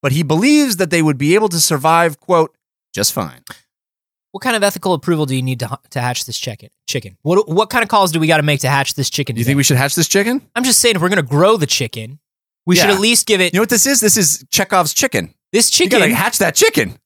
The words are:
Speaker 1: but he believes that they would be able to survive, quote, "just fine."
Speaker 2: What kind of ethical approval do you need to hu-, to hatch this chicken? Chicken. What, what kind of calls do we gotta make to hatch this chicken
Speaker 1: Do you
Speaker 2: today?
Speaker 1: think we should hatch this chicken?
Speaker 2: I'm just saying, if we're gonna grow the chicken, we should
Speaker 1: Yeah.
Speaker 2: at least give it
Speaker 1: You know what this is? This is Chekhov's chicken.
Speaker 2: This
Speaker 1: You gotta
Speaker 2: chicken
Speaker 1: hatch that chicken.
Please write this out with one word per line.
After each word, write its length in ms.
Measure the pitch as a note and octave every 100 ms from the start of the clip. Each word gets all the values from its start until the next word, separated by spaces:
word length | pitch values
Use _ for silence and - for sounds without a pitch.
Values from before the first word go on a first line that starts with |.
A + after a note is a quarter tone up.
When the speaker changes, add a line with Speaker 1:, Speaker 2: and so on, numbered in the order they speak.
Speaker 1:
but 80 | C#3+
he 100 | C#3
believes 540 | D3+ D#3+ B3 D4+ C#4+ F3+
that 140 | F3+
they 100 | E3+
would 160 | D#3 C#3
be 180 | C#3+
able 140 | F#3+ G#3+
to 100 | E3+
survive, 600 | - D3+ D3+ E3 E3+ D3
quote, 340 | - F3+ D#3+ _ _ _ _
"just 160 | - G#2
fine." 280 | - E2+ B1 - - _ _ _ _ _ _ _
Speaker 2:
What 100 | F#3+
kind 120 | B3+
of 80 | A3+
ethical 300 | G3+ G3 F#3+
approval 320 | E3 - D#3+
do 100 | D3
you 60 | C3
need 180 | B2+ B2+
to 80 | A#2
hu-, 80 | C3+ _
to 100 | C#3
hatch 240 | B2 B2 -
this 100 | A#2
chicken? 320 | - G#2 - _ -
Chicken. 300 | C3 G#2 F#2
What, 260 | D3 F#3 G#3+
what 220 | E3 A3
kind 120 | B3+
of 60 | A3+
calls 240 | A3 F#3+
do 80 | D#3+
we 60 | D#3
gotta 160 | D#3
make 180 | D3 C#3+
to 80 | C3
hatch 240 | C#3 C3+
this 140 | - C3+
chicken 260 | - C#3
Speaker 1:
Do 40 | A#2
you 40 |
Speaker 2:
today? 60 | A#2+
Speaker 1:
think 40 | C#3
we 60 |
should 140 | C3+ B2
hatch 160 | C#3
this 140 | - D#3+
chicken? 340 | G3 G#3 B3+ _
Speaker 2:
I'm 80 | A#3
just 180 | B3+ A3+
saying, 160 | A#3+ G3+
if 40 |
we're 60 | F3
gonna 140 | G3
grow 340 | C3+ C#3+ F#3 A3
the 100 | D3
chicken, 520 | - A#2+ A#2+ A2 C#3+ _ _ _ _ -
we 100 | F3+
should 120 | G3+
Speaker 1:
Yeah. 40 | G3
Speaker 2:
at 40 |
least 240 | G#3+ A#3 -
give 140 | G3+
it 140 | F3+
Speaker 1:
You 40 | F3
know 40 |
what 80 | A3
this 160 | A#3 C4+
is? 140 | C#4
This 180 | G#3+ G3+
is 260 | E3 - C3
Chekhov's 420 | - F#3+ F#3+ D#3
chicken. 400 | - C4 A2+ E2+ _ _
Speaker 2:
This 180 | G#3 A#3 -
Speaker 1:
You 80 | F4+
gotta 160 | A#3+
Speaker 2:
chicken 120 | D#3+ B2
Speaker 1:
hatch 200 | G3+ -
that 160 | F3+
chicken. 440 | - A4 - G2 -